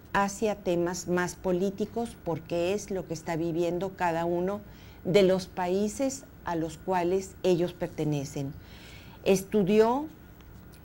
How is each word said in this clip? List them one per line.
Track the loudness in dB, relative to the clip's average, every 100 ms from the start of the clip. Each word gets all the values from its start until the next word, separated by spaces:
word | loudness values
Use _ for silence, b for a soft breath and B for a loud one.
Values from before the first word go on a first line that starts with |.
| -4
hacia | 0 0 0 -2
temas | 0 0 2 2 -2 -2
más | 0 0
políticos, | -2 0 2 0 -2 -4 -4 -6 -6
porque | -4 -4 -2 -2 0
es | -2 -4
lo | -6 -6
que |
está | -8 -4 -2
viviendo | -2 0 0 0 -4
cada | -2 0 0
uno | 0 0 0 -2 -8 B B B
de | 4 6
los | 6 4 0
países | -4 -2 0 0 0 -2 -2 -14 -12 -6
a | -4
los | -4 -6
cuales | -2 0 2 0 -2 -2
ellos | 2 4 2
pertenecen. | -2 -8 -2 0 0 -2 -6 -6 -8 B B B B B B
Estudió | 2 4 4 2 6 6 6 4 -4 -12 -20 -20 -20 -20 -20 -20